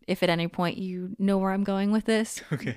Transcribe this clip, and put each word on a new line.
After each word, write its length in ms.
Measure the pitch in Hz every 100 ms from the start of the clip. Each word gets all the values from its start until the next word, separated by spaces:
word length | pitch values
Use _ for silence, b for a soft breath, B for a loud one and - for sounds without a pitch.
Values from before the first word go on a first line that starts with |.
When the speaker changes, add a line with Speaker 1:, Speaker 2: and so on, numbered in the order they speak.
| -
Speaker 1:
if 160 | 180
at 60 | 180
any 180 | 165 170
point 300 | - 170 -
you 360 | 190 180 180 -
know 200 | 196 196
where 120 | 190
I'm 120 | 190
going 280 | 202 196 202
with 120 | 214
this. 380 | 214 220 220 - -
Speaker 2:
<laughs> 60 |
Okay. 240 | 147 -